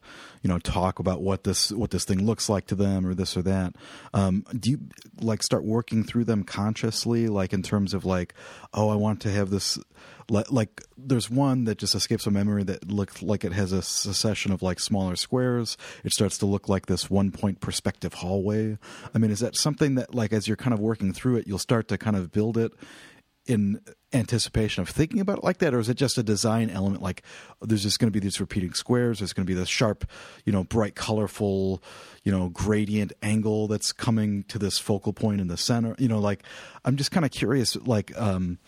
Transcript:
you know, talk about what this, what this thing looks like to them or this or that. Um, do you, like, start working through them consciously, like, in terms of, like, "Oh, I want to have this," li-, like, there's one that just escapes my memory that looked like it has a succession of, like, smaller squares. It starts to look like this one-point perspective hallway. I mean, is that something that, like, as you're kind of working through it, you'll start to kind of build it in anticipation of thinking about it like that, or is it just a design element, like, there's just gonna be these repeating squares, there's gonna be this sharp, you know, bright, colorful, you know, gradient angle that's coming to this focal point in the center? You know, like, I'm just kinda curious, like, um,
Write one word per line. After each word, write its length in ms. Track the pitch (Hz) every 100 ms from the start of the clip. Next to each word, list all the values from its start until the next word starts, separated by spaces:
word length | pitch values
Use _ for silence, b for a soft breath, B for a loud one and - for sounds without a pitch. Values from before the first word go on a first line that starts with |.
| B B B B
you 60 | 92
know, 100 | 87
talk 400 | - 98 92 -
about 220 | 90 90
what 220 | 95 95
this, 260 | 101 90 -
what 180 | 104 -
this 140 | 87
thing 200 | - 95 107
looks 220 | 107 -
like 180 | 101 -
to 80 |
them 320 | 95 98 95 92
or 80 |
this 220 | 92 90 92
or 60 |
that. 320 | 90 95 90 - B B B
Um, 320 | - 98 92 - -
do 120 | 113
you, 80 | 143 - - - -
like, 220 | 113 107
start 220 | - 107
working 380 | 90 113 - 110
through 200 | 101 117
them 180 | 113 107
consciously, 840 | 90 - 104 110 113 - 117 117 113
like, 240 | 101 92
in 100 | 98
terms 320 | - 104 98
of, 100 | 98
like, 300 | 87 92 87 - B B B
"Oh, 140 | - 107
I 80 | 104
want 240 | 107 107
to 100 | 110
have 200 | 101 95
this," 280 | 98 - - - - B B B
li-, 140 | 104 -
like, 320 | 131 107 - - -
there's 320 | 131 123 104
one 320 | 127 139 127 113
that 120 | 101
just 160 | 101
escapes 320 | 98 - 110 110
my 60 |
memory 320 | 101 104 104
that 260 | 98 92 85
looked 320 | 101 95 -
like 220 | 90 101
it 80 | 92
has 180 | 95 92
a 120 | 92
succession 680 | - - 101 92 110 98 98
of, 100 | 92
like, 200 | 92 87
smaller 340 | - 104 95
squares. 640 | 87 - 127 127 120 110 - B B
It 100 | -
starts 260 | - 101 -
to 80 | 101
look 220 | 98 -
like 180 | 95 -
this 220 | 92 -
one-point 520 | 95 98 - 104 90
perspective 540 | - 95 98 - 85
hallway. 640 | - 87 98 98 107 110 107 B B B
I 40 | 113
mean, 120 | 110
is 80 | 104
that 160 | 120 -
something 380 | 156 139 151
that, 180 | 131 -
like, 200 | 123 107
as 160 | 110 101
you're 80 | 104
kind 180 | 123
of 60 | 107
working 320 | 110 113 98
through 240 | 87 131 120
it, 100 | -
you'll 120 | 95
start 260 | - 117 -
to 100 | 98
kind 180 | 110 101
of 160 | 85
build 260 | 104 107 113
it 140 | 113 - B B B B B _ -
in 340 | 113 101 107 - - -
anticipation 720 | 135 107 113 - 113 107 -
of 60 | 87
thinking 300 | - 160 226
about 200 | 196 196
it 60 |
like 140 | - 180
that, 140 | 165
or 40 | 123
is 100 | 110
it 60 | 120
just 220 | 127 -
a 40 |
design 460 | 107 101 117 113 110
element, 320 | 98 98 98
like, 200 | - - B B B B
there's 200 | 110 107
just 160 | 101 -
gonna 120 | 117
be 100 | 101
these 180 | 95 -
repeating 320 | 95 104 90
squares, 440 | - - 123 120 104
there's 140 | 92
gonna 140 | - 92
be 80 |
this 140 | 90 90
sharp, 360 | - 113 101 - B B B
you 80 | -
know, 100 | 98
bright, 300 | 92 113 101
colorful, 880 | - - 107 101 - 104 98 95 92 B B B B
you 80 | 104
know, 180 | 95 90
gradient 640 | 85 98 107 104 104 101 -
angle 440 | 104 110 107 107 107
that's 260 | 104 -
coming 520 | - - 110 107 101
to 140 | - 107
this 200 | 98 -
focal 340 | - 101 107
point 280 | 90 110 101
in 80 | 90
the 80 | 87
center? 380 | - 117 113 110
You 100 | 127
know, 100 | 107
like, 220 | 101 98 - B B B
I'm 120 | - 143
just 140 | 139
kinda 180 | 185 143
curious, 480 | - 110 135 104 -
like, 400 | 123 110 - -
um, 380 | 110 92 90 90